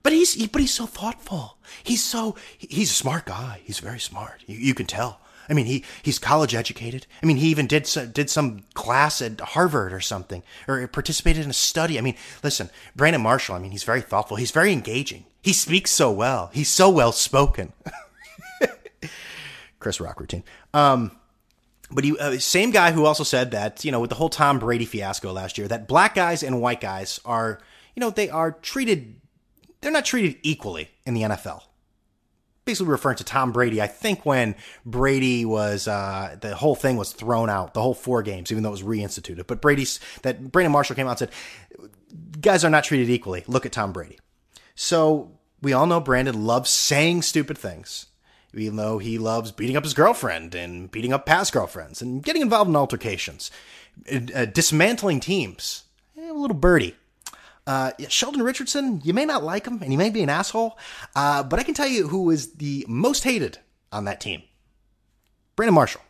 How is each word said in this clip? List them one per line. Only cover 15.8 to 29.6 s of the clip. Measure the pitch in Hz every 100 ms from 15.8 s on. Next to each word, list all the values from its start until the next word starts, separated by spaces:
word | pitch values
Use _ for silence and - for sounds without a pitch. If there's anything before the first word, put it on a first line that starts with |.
| -
so | - 135
well. | 98 120 127 87
He's | 139 147
so | - 190
well | 170 117
spoken. | - - 135 143 - 90 - - - - _ - 622 740 740
<laughs> | 539 - - _ 151 - - - - - - _
Chris | 107 -
Rock | 82 -
routine. | - 95 - - _
Um, | 147 143 131 110 - _ _ _ _ _ _ -
but | 131
he, | 143 156
uh, | 143 127
same | - 180 226
guy | 208 175
who | 160 151
also | 151
said | 147 131 127
that, | 110 107 - 151
you |
know, | 123
with | 117
the | -
whole | 160
Tom | - 147 135
Brady | 113 120 113
fiasco | 107 98 98 98
last | 92 95 -
year, | 101
that | 113 101
black | 151 214 190
guys | 175 165
and | 139 127
white | 120 120
guys | 101 95 98 -
are, | 117 117 113 101 - - _ -
you |
know, | 240
they | 214 202
are | 160 165
treated, | 160 - 269 240 175 113 - _ _ _ _